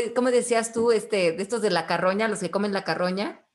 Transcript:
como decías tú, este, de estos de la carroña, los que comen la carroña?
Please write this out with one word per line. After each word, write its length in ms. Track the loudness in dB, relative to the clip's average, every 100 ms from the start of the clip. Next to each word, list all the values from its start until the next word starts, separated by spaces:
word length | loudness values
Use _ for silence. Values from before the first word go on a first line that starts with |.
| 2
como 160 | 0 2
decías 400 | 2 2 0 0
tú, 180 | 0 2
este, 420 | 2 2 2 2
de 100 | 0
estos 200 | -4 -2
de 80 | 0
la 160 | 0 0
carroña, 400 | 0 2 2 0
los 120 | -2
que 100 | -4
comen 220 | -2 -2
la 100 | -2
carroña? 600 | -2 -2 -2 -2 -6 -8 _